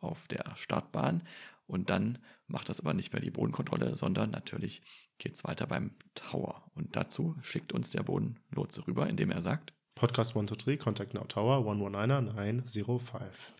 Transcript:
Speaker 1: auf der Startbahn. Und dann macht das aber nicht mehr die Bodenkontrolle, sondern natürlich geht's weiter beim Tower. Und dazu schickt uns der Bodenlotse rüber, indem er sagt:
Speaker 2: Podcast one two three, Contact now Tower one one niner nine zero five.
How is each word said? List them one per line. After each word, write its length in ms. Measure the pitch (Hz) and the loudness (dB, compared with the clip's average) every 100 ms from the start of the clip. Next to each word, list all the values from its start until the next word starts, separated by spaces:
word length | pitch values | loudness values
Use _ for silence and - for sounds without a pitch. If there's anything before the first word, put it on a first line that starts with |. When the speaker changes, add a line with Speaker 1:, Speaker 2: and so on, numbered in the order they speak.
Speaker 1:
auf 260 | - - - | -6 -6 -4
der 260 | - - - | -6 -6 -8
Startbahn. 680 | - - - - 135 170 - - - - - | -2 -2 0 0 2 2 -2 -12 -16 -18 -4
Und 220 | 92 92 | -2 2
dann 300 | 95 107 123 - - - | 2 2 -2 -8 -20 -6
macht 200 | - - | -6 -4
das 120 | - | -2
aber 120 | 76 | 0
nicht 220 | 90 - | 0 0
mehr 80 | - | -2
die 80 | - | -2
Bodenkontrolle, 640 | - 57 - - - 62 | 0 0 0 0 2 2
sondern 360 | - - 95 110 | 2 2 2 0
natürlich 520 | - - - - - - - - - | -2 -4 -4 -4 -6 -14 -20 -20 -10
geht's 260 | - - | -8 -6
weiter 220 | - - - | -4 -2 0
beim 300 | - - - - | 0 -2 -6 -16
Tower. 560 | - - - - - - | -14 -4 -2 -2 -6 -12
Und 220 | - - - | -8 -4 -2
dazu 380 | - - 165 160 | -2 0 0 -2
schickt 320 | - - - | -4 -6 -2
uns 160 | - - | -2 0
der 140 | - | 0
Bodenlotse 840 | - - - 117 - - - - - | 0 2 0 -4 -6 -4 -2 -2 -2
rüber, 220 | - 139 | 0 2
indem 220 | - - | 2 2
er 100 | - | 2
sagt: 320 | 87 147 - - _ | 0 -2 -4 -20 _
Speaker 2:
Podcast 420 | - 120 - 110 110 | 2 2 4 2 2
one 80 | |
two 120 | 101 107 | 0 0
three, 200 | - 143 | 0 0
Contact 380 | - 104 101 | 2 0 -2
now 100 | 101 | -4
Tower 400 | 101 - 110 135 | -4 2 6 6
one 180 | 107 104 | 4 2
one 160 | 98 101 | 2 2
niner 220 | 113 139 | 4 4
nine 440 | 110 107 101 120 | 4 0 0 0
zero 340 | - 107 104 120 | 0 -2 2 0
five. 560 | - 110 95 - - - | 0 -8 -8 -12 -18 -10